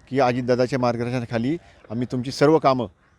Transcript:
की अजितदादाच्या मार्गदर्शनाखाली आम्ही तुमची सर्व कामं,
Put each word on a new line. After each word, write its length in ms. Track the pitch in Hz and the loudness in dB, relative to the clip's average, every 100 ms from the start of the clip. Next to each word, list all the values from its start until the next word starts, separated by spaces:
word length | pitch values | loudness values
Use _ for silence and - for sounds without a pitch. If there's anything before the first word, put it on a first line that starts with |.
| - | -6
की 120 | 131 | 0
अजितदादाच्या 580 | 127 127 123 123 123 135 | 2 0 0 0 0 0
मार्गदर्शनाखाली 800 | 123 120 120 127 117 117 120 170 - _ - | -2 -2 -4 -6 -4 -4 -2 -4 -8 _ -10
आम्ही 160 | 113 123 | -6 -4
तुमची 180 | 127 123 | -6 -6
सर्व 280 | 131 143 160 | 2 4 4
कामं, 280 | 143 131 107 - _ | 4 0 -4 -12 _